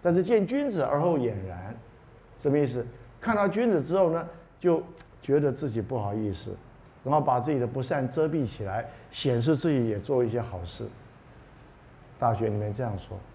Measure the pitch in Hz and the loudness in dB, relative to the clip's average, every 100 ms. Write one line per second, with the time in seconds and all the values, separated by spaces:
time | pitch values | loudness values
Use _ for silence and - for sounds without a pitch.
0 | 175 175 185 226 196 262 285 196 127 143 | 4 2 4 4 4 0 0 0 0 2
1 | 170 160 120 101 95 90 92 117 - - | 2 2 0 -2 -8 -10 -10 -14 -16 -20
2 | - - - - 147 143 143 120 120 - | -20 -20 -20 -6 0 2 2 -2 -8 -12
3 | - - - 214 202 196 240 180 127 180 | -20 -10 -2 2 2 2 2 2 2 2
4 | 180 165 165 - - - 180 165 175 - | 4 2 -4 -14 -20 -2 2 2 0 -14
5 | - - - 139 143 107 151 113 110 127 | -20 -18 2 2 4 0 -2 -2 -2 -2
6 | 101 104 107 92 - 95 - - - - | -2 -2 -2 -4 -8 -12 -16 -20 -20 -12
7 | - 151 139 123 120 147 120 131 127 156 | 0 0 2 0 2 0 0 -2 -2 -2
8 | 127 - 156 156 120 - 101 101 117 - | -2 0 0 0 -2 -4 -6 -4 -6 -12
9 | - - 143 120 120 147 170 143 117 104 | -14 -4 0 2 2 2 2 2 2 -2
10 | 92 135 120 117 113 92 85 - 110 - | 0 2 2 0 -4 -8 -10 -10 -12 -14
11 | - - - - - - - - - - | -20 -20 -20 -20 -20 -20 -20 -20 -20 -20
12 | - - 120 107 113 104 104 104 123 98 | -20 -2 0 2 0 -2 -4 -4 -6 -6
13 | - 98 - | -10 -14 -14